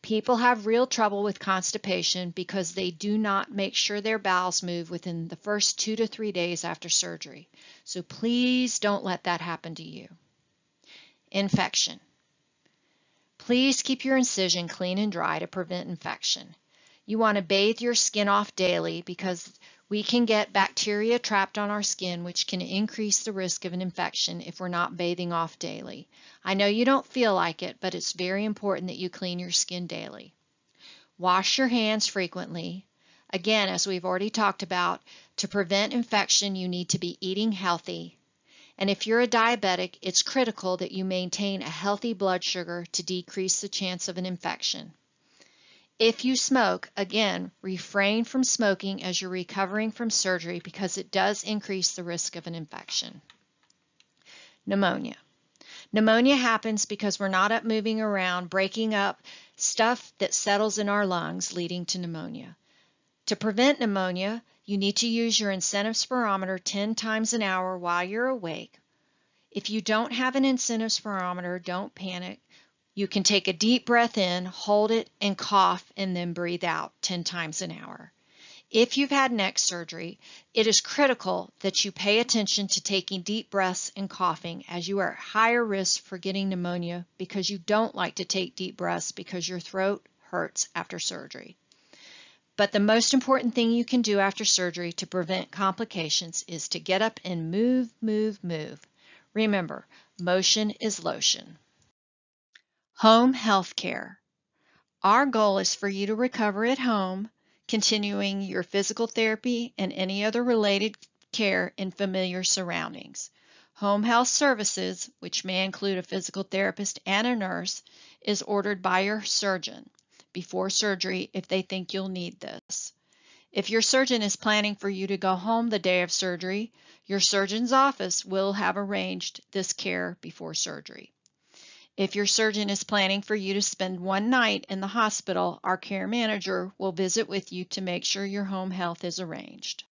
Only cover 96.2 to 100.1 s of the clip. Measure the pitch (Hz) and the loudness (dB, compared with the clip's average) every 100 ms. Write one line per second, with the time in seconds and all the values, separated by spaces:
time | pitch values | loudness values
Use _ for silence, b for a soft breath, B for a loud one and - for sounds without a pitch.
96.2 | 170 - - 165 - 175 160 190 220 220 | -2 -8 -8 -8 -6 -6 0 2 2 0
97.2 | 185 175 160 190 240 254 233 _ 220 214 | -6 -4 -2 2 4 2 0 _ -2 0
98.2 | 214 202 180 160 147 139 _ b b b | 0 -2 -6 -6 -6 -12 _ b b b
99.2 | b 208 220 202 165 - - b b | b 0 2 2 0 -8 -12 b b